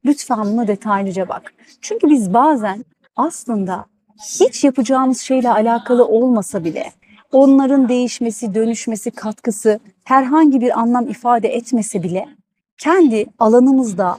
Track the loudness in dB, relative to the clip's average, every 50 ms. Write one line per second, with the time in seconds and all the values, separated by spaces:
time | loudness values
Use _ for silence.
0 | _ 0 -2 -2 -2 -6 -4 -4 -2 -4 -2 -2 -2 -2 -4 -4 -2 -4 -2 -2
1 | -2 -4 -4 -6 -6 -6 -8 -12 _ -20 _ _ _ _ -20 _ -10 -8 -4 0
2 | 2 4 4 2 2 2 2 4 4 4 2 0 -2 -4 -6 -6 -10 _ _ _
3 | _ _ _ -4 -4 -4 -4 -10 -8 -6 -4 -4 -4 -4 -6 -8 -10 _ _ _
4 | _ _ _ _ -18 -14 0 0 0 0 0 0 0 0 0 0 -2 0 0 0
5 | 0 0 -2 -4 -4 -2 -2 0 0 0 0 0 0 0 -2 -2 -2 -2 2 2
6 | 4 4 4 0 2 2 0 -2 -2 -4 -8 -6 -6 -6 -6 -6 -10 -10 _ _
7 | _ _ _ _ _ _ 4 4 6 6 6 4 4 2 2 2 2 2 0 -2
8 | -2 -4 -4 -6 -6 -6 -6 -6 -8 -6 -2 -2 -2 -2 -4 -6 -6 -8 -8 -6
9 | -8 -10 -10 -8 -10 -10 -10 _ _ -6 -6 -2 0 0 0 0 _ -20 _ _
10 | _ 0 0 2 2 2 2 4 4 4 4 2 0 0 0 0 0 0 0 0
11 | -2 -4 -8 -6 0 0 0 2 0 -2 -4 -4 -4 -2 -4 -2 -2 -4 -6 -6
12 | -6 -4 -6 -6 -8 -10 -18 _ _ _ _ _ _ _ _ _ -2 0 4 4
13 | 4 4 2 0 -4 -6 _ _ 2 4 6 6 6 4 4 2 0 -2 -4 -4
14 | -4 -4 -4